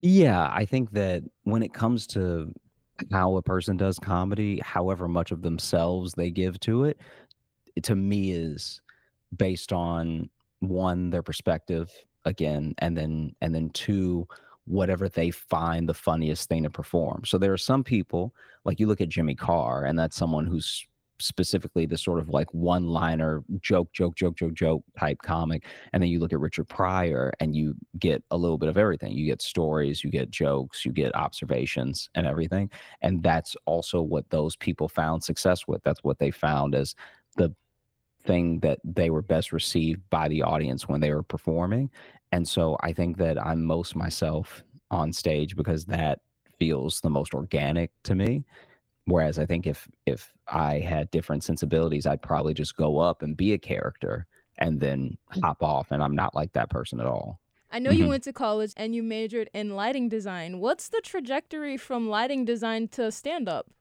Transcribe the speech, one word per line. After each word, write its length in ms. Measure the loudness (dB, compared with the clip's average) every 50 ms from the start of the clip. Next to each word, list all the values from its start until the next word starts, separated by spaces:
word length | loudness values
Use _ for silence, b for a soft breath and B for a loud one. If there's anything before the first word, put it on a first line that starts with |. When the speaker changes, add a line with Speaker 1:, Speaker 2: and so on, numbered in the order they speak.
| 8
Speaker 1:
Yeah, 480 | 8 10 10 10 10 8 6 4 4 2
I 140 | 0 0
think 240 | 2 2 0 0 0
that 320 | 0 2 2 2 2 -2 -4 -8 _ _ _
when 180 | 0 2 2 0
it 100 | 0 -2
comes 340 | 0 0 2 2 0 -2 -4
to 440 | -2 -2 0 0 0 -2 -4 -6 -10 -14 _ _ _ _ _ _ _ -12 -8 -2
how 260 | 0 2 4 4 2
a 60 | 2 0
person 360 | 0 0 0 0 0 0 2
does 200 | 2 0 0 -2
comedy, 640 | -2 -2 0 0 0 0 0 0 0 0 0 -2 -4
however 460 | -2 -2 0 0 0 -2 -2 -2 0
much 220 | 0 0 0 0
of 100 | -4 -4
themselves 720 | -2 -4 -2 -2 -4 0 2 2 2 2 0 -2 -2 -4 -4
they 180 | -2 -2 -2
give 300 | 0 0 -2 -2 -2 -4
to 240 | -2 0 2 2 2
it, 140 | 0 0 B B B B B B B B _ _ _ _ _ _ -10 -10
it 100 | -8 0
to 120 | 0 0
me 360 | 2 2 0 0 0 0 0 0
is 500 | -2 -2 -4 -6 -8 -10 -12 -12 -14 _ b b b b b b _ _ _ -2
based 380 | 0 0 0 0 -2 -2 -2 -2
on, 560 | 0 0 0 0 0 -2 -2 -2 -4 -6 -8 _ _ _ _ _ _
one, 480 | -4 -2 0 0 0 0 0 0 0 0
their 140 | -2 -2 -2
perspective, 680 | -4 -8 -4 0 0 0 0 -2 -4 -2 -2 -2 -4 -8 -20 -20 _ _ _ _
again, 480 | -4 -2 0 0 0 0 0 -2 -2 -2
and 180 | -2 -2 0 0
then, 400 | 0 -2 -2 -2 -2 -4 -4 -6 _
and 140 | -2 0 0
then 160 | 0 -2 -2
two, 580 | -4 -6 -2 0 0 2 2 2 0 0 -2 B B B B B B B B
whatever 420 | -2 0 2 2 2 2 0 0 -2
they 220 | 0 0 0 0
find 580 | 0 -4 -4 -2 -2 0 0 0 0 0 0 0
the 60 | -2
funniest 560 | 0 0 0 2 2 2 0 0 -2 -2 -2
thing 140 | 0 0 0
to 60 | -2
perform. 540 | -4 -6 -10 0 0 0 2 2 -2 -4 -4
So 140 | 0 2 2
there 160 | 4 2 2
are 20 |
some 260 | 0 2 2 2 2 2
people, 520 | 2 0 0 0 _ -2 -2 -2 -2 -6 B B B B B B
like, 120 | -2 0 2
you 80 | 4
look 140 | 4 4 2
at 80 | 2 0
Jimmy 280 | 0 0 0 0 0
Carr, 500 | -2 0 0 2 2 2 0 0 0 0
and 120 | 0 2 2
that's 180 | 0 0 0
someone 280 | -2 0 0 0 0 0
who's 420 | 0 -2 -2 -2 -4 -6 -8 -10 _ _ _ _ _ _ _
specifically 680 | -6 -6 -2 -2 -2 0 0 -2 -2 -2 _ 0 0
the 100 | 0 -2
sort 220 | -2 -2 0 0 0
of, 100 | 0 0
like, 240 | 0 0 0 0 -2
one-liner 880 | 0 2 2 2 2 2 0 0 2 2 2 2 2 0 0 0 -2 -4 -6 -8 -6 0
joke, 280 | 2 2 2 2 0 _
joke, 200 | 0 0 0 0
joke, 200 | 0 0 0 0
joke, 160 | 0 -4 -4 -2
joke 320 | 0 2 2 2 0 -2 _ _ -2
type 180 | -2 -2 -2 -2 -2
comic. 420 | -2 -2 0 0 0 -2 -2 B B B B B B B
And 80 | 2 2
then 80 | 4
you 100 | 2 2
look 140 | 0 0 0
at 60 | 0
Richard 280 | -2 -2 -2 -4 -6 -6
Pryor, 640 | -2 -2 0 2 2 2 2 2 2 0 0 -2 -2 -2
and 160 | -2 0 0
you 180 | 0 0 0 -2 -6 -10 _ _ 0
get 240 | 2 2 2 2 0 _
a 60 | -2
little 220 | 0 2 2 2 2
bit 100 | 2 2
of 80 | 4
everything. 400 | 4 4 4 2 0 -4 -6 -4
You 80 | -2 0
get 160 | 0 0 -2
stories, 640 | -4 -4 0 0 2 2 2 2 2 0 0 -2 -4
you 60 | -2
get 200 | -2 -2 -2 -2
jokes, 540 | -2 0 2 2 2 0 -2 -4 -8 -6 -6
you 80 | -4 0
get 240 | 0 0 0 0
observations 960 | 0 -2 -2 -4 -8 -6 -2 -2 -2 -2 -2 -2 -2 -2 -2 -4 -6 -8 -6 _
and 120 | -2 0
everything. 440 | 0 0 0 0 0 0 -2 -2 -4 B B B B B B
And 220 | 0 0 0 2 2
that's 340 | 2 2 2 0 -4 -12 -8 _
also 380 | 0 0 0 0 0 0 0 0
what 260 | 2 0 -2 -2 _
those 280 | 0 0 0 0 -2
people 340 | -4 -4 -4 -2 0 -2 -2
found 340 | 0 0 0 0 0 -2 -2
success 420 | -4 -4 0 2 2 2 2 0
with. 160 | -4 -4 0 _
That's 200 | 0 0 0 _
what 140 | -2 0 2
they 120 | 0 0
found 440 | 0 0 0 0 2 2 2 2 2
as 200 | 0 0 0 -4 B B B B B B B _ 2
the 120 | 2 2 2 _ _ _ _ _ _ _ _ _ _ _ _ _ _
thing 340 | 2 2 4 4 2 0 2
that 200 | 2 2 2 2 _
they 240 | -6 0 0 2 2
were 140 | 2 0 2
best 300 | 2 2 2 2 0 -2
received 500 | -4 -2 0 0 0 2 2 0 -2 -2 _
by 180 | 0 0 2 2
the 140 | 0 0 0
audience 440 | 2 2 0 0 0 -2 -4 -4
when 140 | -2 0 0
they 140 | 2 2 0
were 80 | 0 -2
performing. 680 | _ -8 -4 -2 0 0 0 0 0 0 0 0 -2 B B B B B B B _
And 160 | 0 0 0
so 300 | 0 0 2 2 2 2 0
I 120 | -2 -4 -2
think 240 | 0 -2 -2 0
that 260 | 0 0 0 0 0 -2
I'm 220 | -2 -2 0 0
most 320 | 0 0 0 -2 -4 -4
myself 640 | -4 -4 -4 -2 -2 -2 0 0 -2 -4 -6 -10 -20 -20 _ _ -20 _ _
on 240 | -2 -2 -2 -2 -2
stage 420 | -2 0 0 2 2 0 -2 -2
because 300 | -4 0 0 0 -2 -2
that 340 | -4 -2 0 0 0 0 -2 _ _ _ _ _ _ _ _
feels 420 | 0 2 2 0 0 -2 -4 -2
the 80 | 0 2
most 240 | 2 2 0 0 -4
organic 580 | -6 -6 -2 0 0 0 2 2 0 0 -2 _ _ _
to 120 | 0 0
me. 300 | 2 2 2 0 -2 -4 B B B B B B B B _ _ _ _ 2
Whereas 300 | 4 4 4 2 2 0
I 80 | 0
think 220 | 0 0 -2 0 -2
if, 180 | -4 -6 -8 -20 -20 _ _
if 280 | -2 -2 -2 -6 -18 _ _ _ -6
I 320 | -2 0 2 2 2 0
had 280 | 0 0 -2 -2 -2 0 -2
different 320 | -4 -2 0 -4 -4 -2
sensibilities, 640 | -2 -2 -2 0 0 2 2 2 2 0 0 0
I'd 160 | 0 -2 -2 -2
probably 320 | -2 -2 0 0 0 0
just 220 | -2 -4 -6 -2
go 220 | 0 0 2 4 4
up 240 | 4 2 2 _ -4
and 140 | -6 -2
be 160 | 0 2 2 2
a 60 | 0
character 680 | -2 -4 -4 -2 -2 -4 -6 -6 -6 -6 -6 -6 -8 b b b b b b -2
and 220 | 0 0 0 0
then 360 | 0 0 0 -2 -2 -4 -6 -10 _ _
Speaker 2:
Mm. 140 | -4 0 0
Speaker 1:
hop 180 | 0 0 0 0
off, 300 | 0 0 0 -2 -2 -2
and 100 | 0 0
I'm 140 | 0 2
not 180 | 0 0 0 0
like 180 | -2 -4 -2 _
that 160 | -2 -2 -2
person 280 | -2 -6 -6 -6 -6 -4
at 80 | -4
all. 320 | -2 -2 -4 -6 -8 -12 -14 _ _ _ _ _ _
Speaker 2:
I 80 | -8 -4
know 140 | 2 4 6
you 80 | 6
Speaker 1:
Mm-hmm. 80 | 6 4
Speaker 2:
went 160 | 2 0 -4
to 80 | -6 -6
college 400 | -4 -2 0 0 0 -2 -4 -4
and 200 | -6 -6 -4 -4
you 80 | -4 -2
majored 440 | -4 -4 -4 -4 -4 -4 -4 -4 -4 _
in 220 | -6 -6 -4 -4
lighting 320 | -2 -2 -2 0 0 -2 0
design. 500 | -2 -2 -4 -4 -8 -8 -8 -8 -8 -4
What's 300 | 0 0 0 0 -2 -4
the 120 | -4 -4 -4
trajectory 720 | -2 -8 -6 -4 -2 -4 -4 -4 _ -10 -8 -6 -6 -6
from 320 | -8 -8 -6 -4 -4 -2 -2
lighting 360 | 0 0 0 0 0 -2 0
design 440 | 0 -2 -2 -2 -2 -2 -2 -4 -6
to 240 | -4 -2 -2 -2 -2
stand-up? 580 | -4 -6 -6 -4 -4 -4 -2 -4 -4 -4 _ _ _